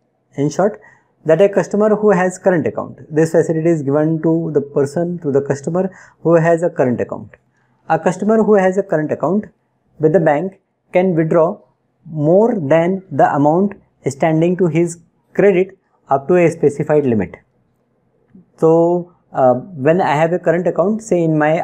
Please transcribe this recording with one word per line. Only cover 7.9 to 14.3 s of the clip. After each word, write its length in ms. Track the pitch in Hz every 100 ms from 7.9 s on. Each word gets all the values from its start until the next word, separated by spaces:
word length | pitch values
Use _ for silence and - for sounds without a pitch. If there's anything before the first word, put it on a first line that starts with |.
A 100 | 160
customer 440 | 185 180 202 220
who 120 | 202 208
has 240 | 185 185
a 40 |
current 280 | 190 160 151
account 340 | 120 - 202 - _ _ _ _ -
with 140 | 156
the 60 | 175
bank 400 | 160 143 185 - _ _ _
can 220 | 180 185
withdraw 460 | 165 160 170 160 214 _ _ _ _ 160
more 500 | 156 147 185 226 214
than 440 | 135 160 170 190 -
the 200 | 139 170 147
amount 380 | 147 165 202 - _ _ 135
standing 500 | 131 165